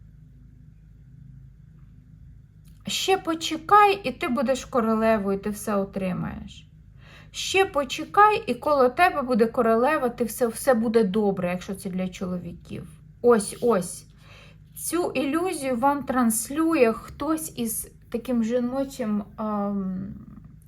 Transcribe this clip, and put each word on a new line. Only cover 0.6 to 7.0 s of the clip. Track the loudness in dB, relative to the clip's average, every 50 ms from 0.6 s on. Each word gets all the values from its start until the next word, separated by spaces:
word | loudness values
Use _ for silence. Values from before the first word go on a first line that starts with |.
| -20 -20 -20 -20 -20 -20 -20 -20 -20 -20 -20 -20 -20 -20 -20 -20 -20 -20 -20 -20 -20 -20 -20 -20 -20 -20 -20 -20 -20 -20 -20 -20 -20 -20 -20 -20 -20 -20 -20 -20 -20 -20 -20 -16 -10
«ще | -6 -6 -2 0 2 2 2
почекай, | 0 -2 -4 -4 -4 -6 -6 -6 0 4 6 6 8 6 4 2 -2
і | -6 -6
ти | -4 -4 -2
будеш | -2 0 0 0 -2 -2 -4
королевою, | -4 -2 0 2 2 2 2 2 2 2 2 2 0 -2 -2
ти | -2 -4
все | -6 -6 -6 -4 -2
отримаєш». | -2 -2 -2 -4 -4 -4 -4 -4 -4 -6 -6 -8 -10 -14 -14 -16 -20 -20 -20 -20 -20 -20 -20 -20 -20